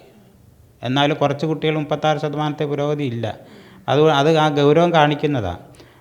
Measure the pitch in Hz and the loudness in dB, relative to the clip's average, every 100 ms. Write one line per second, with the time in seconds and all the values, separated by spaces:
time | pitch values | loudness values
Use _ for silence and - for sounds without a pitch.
0 | - - _ _ _ _ _ _ 123 135 | -18 -20 _ _ _ _ _ _ -4 0
1 | 143 151 143 139 165 151 156 156 147 151 | 0 0 -2 -2 -4 -2 -2 -2 -4 -2
2 | 156 147 151 147 151 147 151 143 147 151 | -2 -2 -4 -4 -6 -6 -6 -4 -4 -4
3 | 139 117 110 - - - - - - 135 | -4 -6 -8 -10 -16 -20 -20 -12 -2 2
4 | 156 143 147 160 156 147 143 151 175 165 | 4 4 2 2 2 4 4 4 4 4
5 | 147 147 151 139 95 87 - - - _ | 2 2 -2 -2 -4 -8 -14 -20 -20 _